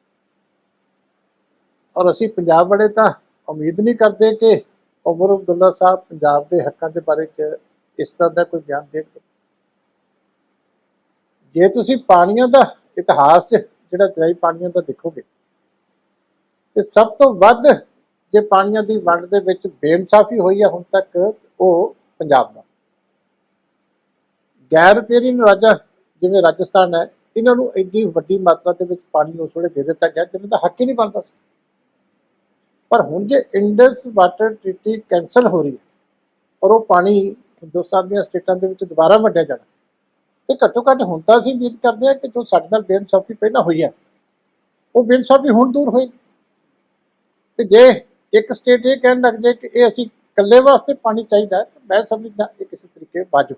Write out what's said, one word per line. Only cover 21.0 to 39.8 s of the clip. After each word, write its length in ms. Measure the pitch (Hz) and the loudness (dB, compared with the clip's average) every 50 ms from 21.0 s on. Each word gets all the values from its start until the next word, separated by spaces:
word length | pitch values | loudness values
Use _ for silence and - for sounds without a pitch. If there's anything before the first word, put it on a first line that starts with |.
| 190 _ - 175 185 220 214 _ _ _ _ - | -4 _ -4 -4 -2 -4 -4 _ _ _ _ -2
ਉਹ 360 | 185 185 170 170 202 - - _ _ _ _ - | 0 2 2 2 0 -4 -6 _ _ _ _ -8
ਪੰਜਾਬ 360 | 160 147 139 127 113 - _ | -2 0 2 2 0 0 _
ਦਾ। 80 | - - _ _ _ _ _ _ _ _ _ _ _ _ _ _ _ _ _ _ _ _ _ _ _ _ _ _ _ _ _ _ _ _ _ _ _ _ _ _ _ 135 - | -20 -20 _ _ _ _ _ _ _ _ _ _ _ _ _ _ _ _ _ _ _ _ _ _ _ _ _ _ _ _ _ _ _ _ _ _ _ _ _ _ _ _ -2
ਗੈਰ 260 | 160 160 170 190 208 233 | 2 4 6 6 4 4
riparian 480 | 214 233 240 240 240 254 247 247 226 | 0 0 0 0 0 0 -2 2 2
ਰਾਜਾਂ 280 | 202 196 190 220 220 196 - _ _ _ _ _ _ _ - | 2 4 4 4 2 2 0 _ _ _ _ _ _ _ -6
ਜਿਵੇਂ 200 | 180 180 196 190 | -4 0 0 2
ਰਾਜਸਥਾਨ 520 | 170 160 156 - 180 - - 190 185 175 170 | 2 2 0 -2 -4 -2 0 0 2 2 0
ਹੈ, 160 | 165 165 - _ _ _ _ - | -4 -4 -6 _ _ _ _ -6
ਇਹਨਾਂ 200 | 226 226 247 247 | -2 0 0 2
ਨੂੰ 160 | 247 254 233 - 196 | 0 -2 -4 -4 -6
ਐਡੀ 260 | 190 185 190 220 220 | -6 -4 -4 -4 -4
ਵੱਡੀ 340 | 175 165 165 151 165 190 190 | -2 -4 -6 -4 -4 -4 -2
ਮਾਤਰਾ 340 | 185 175 160 - - 175 | 0 0 0 0 -2 -4
ਦੇ 120 | 175 175 180 | -4 -4 -6
ਵਿੱਚ 160 | 175 180 180 _ _ | -8 -8 -12 _ _
ਪਾਣੀ 260 | - 151 151 160 165 165 | -4 -4 -4 -4 -6 -12
ਉਸ 120 | 160 151 - | -12 -10 -8
ਵੇਲੇ 120 | 165 170 170 | -8 -8 -6
ਦੇ 140 | 165 139 | -6 -6
ਦਿੱਤਾ 260 | 139 156 156 - 170 160 | -6 -6 -4 -2 -4 -4
ਗਿਆ, 160 | - 160 180 | -2 -4 -8
ਜਿਹਨਾਂ 240 | 180 - 185 202 202 | -8 -10 -14 -8 -6
ਦਾ 120 | 220 175 170 | -4 -2 -2
ਹੱਕ 160 | 180 - - | -4 -4 -4
ਹੀ 60 | 247 | -6
ਨਹੀਂ 100 | 262 254 | -4 -4
ਬਣਦਾ 240 | 233 214 202 196 202 | -4 -6 -6 -6 -12
ਸੀ। 140 | - - _ _ _ _ _ _ _ _ _ _ _ _ _ _ _ _ _ _ _ _ _ _ _ _ _ _ _ _ _ _ _ - | -14 -14 _ _ _ _ _ _ _ _ _ _ _ _ _ _ _ _ _ _ _ _ _ _ _ _ _ _ _ _ _ _ _ -2
ਪਰ 100 | 233 220 | -2 -2
ਹੁਣ 260 | 175 - 156 185 208 | -2 -2 -6 -8 -6
ਜੇ 100 | 214 277 262 - _ - | -2 -2 -2 -2 _ -4
ਇੰਡਸ 520 | 196 202 208 208 214 247 269 - - - | -4 -2 0 2 4 4 4 2 0 -12
ਵਾਟਰ 480 | 247 220 202 180 180 - - 220 220 214 | -6 0 0 0 0 0 -2 -4 -4 -4
ਟ੍ਰੀਟੀ 460 | - - 190 185 - - 214 226 214 | -6 -10 -12 -10 -8 -8 -8 -8 -8
ਕੈਂਸਲ 460 | - - 185 175 160 - - 247 247 | -6 -4 -4 -4 -2 0 0 2 2
ਹੋ 160 | 208 180 165 | 2 0 -2
ਰਹੀ 100 | 143 143 | -4 -4
ਹੈ 60 | 123 - _ _ _ _ _ _ _ _ _ _ _ _ _ _ _ - | -8 -12 _ _ _ _ _ _ _ _ _ _ _ _ _ _ _ -2
ਔਰ 80 | 190 190 | 0 2
ਉਹ 140 | 220 226 220 | 2 2 2
ਪਾਣੀ 460 | - 185 180 180 202 208 202 196 202 | 0 0 0 2 2 0 0 -2 -4
ਹਿੰਦੁਸਤਾਨ 800 | 220 _ _ _ _ _ 165 156 - 175 165 - 196 190 185 185 | -8 _ _ _ _ _ -16 -8 -8 -8 -6 -2 -2 -4 -2 -2
ਦੀਆਂ 140 | 202 202 | -4 -6
ਸਟੇਟਾਂ 340 | 165 - - 175 - 190 180 | -6 -6 -8 -8 -4 -4 -4
ਦੇ 100 | 180 190 | -4 -4
ਵਿੱਚ 180 | 190 190 - 190 | -6 -6 -8 -12
ਦੁਬਾਰਾ 320 | 170 160 160 160 170 202 | -8 -2 0 2 4 4
ਵੰਡਿਆ 280 | 226 220 208 165 170 156 | 2 2 0 -2 -2 -4
ਜਾਣਾ, 200 | 139 127 - _ _ _ _ | -4 -6 -12 _ _ _ _